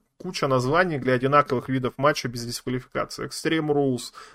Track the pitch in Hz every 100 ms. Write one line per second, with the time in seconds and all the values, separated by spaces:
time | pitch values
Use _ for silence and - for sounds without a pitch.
0 | _ - 185 - 143 127 127 165 185 143
1 | 123 127 135 147 - 123 - 131 123 -
2 | 143 147 127 120 117 117 - 123 - 127
3 | 110 - - - 160 160 151 143 139 120
4 | - - -